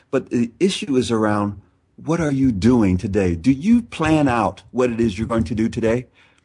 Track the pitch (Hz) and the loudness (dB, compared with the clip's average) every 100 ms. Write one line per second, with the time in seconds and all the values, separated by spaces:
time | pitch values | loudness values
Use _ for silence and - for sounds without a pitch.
0 | _ 135 - 123 117 - 190 - 208 127 | _ -4 -2 -4 -4 -2 -2 -2 -2 -2
1 | 117 110 107 104 101 98 - _ _ - | 0 0 0 0 -4 -6 -16 _ _ -12
2 | 127 165 151 135 135 98 110 123 98 90 | -4 -2 -2 0 0 2 2 4 4 0
3 | 104 101 92 82 117 139 196 240 240 - | 0 0 0 0 0 0 2 2 0 -4
4 | 156 156 139 117 95 - - 120 127 113 | 0 2 2 0 -2 -4 -8 -2 0 0
5 | 117 92 110 113 - 110 113 117 110 123 | -2 -2 -2 -2 -2 -2 -2 0 0 -2
6 | 127 _ _ _ | -4 _ _ _